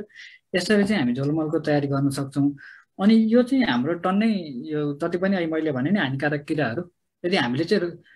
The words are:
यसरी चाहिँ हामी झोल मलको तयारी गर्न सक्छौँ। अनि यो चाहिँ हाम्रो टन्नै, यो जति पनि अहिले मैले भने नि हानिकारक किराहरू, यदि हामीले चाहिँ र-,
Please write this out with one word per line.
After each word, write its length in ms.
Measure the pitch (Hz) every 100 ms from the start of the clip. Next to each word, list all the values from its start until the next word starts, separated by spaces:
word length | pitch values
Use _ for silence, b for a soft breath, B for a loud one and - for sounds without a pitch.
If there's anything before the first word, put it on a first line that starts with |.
| 208 B B B _ 185
यसरी 280 | 185 208
चाहिँ 180 | 202 208
हामी 120 | 123
झोल 180 | 123 139
मलको 280 | 156 156 156
तयारी 280 | 151 147 139
गर्न 220 | 139 139
सक्छौँ। 460 | 135 139 143 143 143 B B B -
अनि 320 | 202 226 220
यो 100 | 233
चाहिँ 220 | 247 269 233
हाम्रो 280 | 120 139
टन्नै, 340 | 170 185 196 226 202 156 123 156
यो 280 | 151 147 143
जति 140 | 170 175
पनि 180 | 190 190
अहिले 160 | 165
मैले 200 | 160 156
भने 200 | 131 143
नि 80 | 202
हानिकारक 440 | 135 135 151 147
किराहरू, 480 | - 156 123 127 175 _ _ _ 180
यदि 100 | 185
हामीले 280 | 123 127
चाहिँ 200 | 165 202
र-, 140 | 175 - b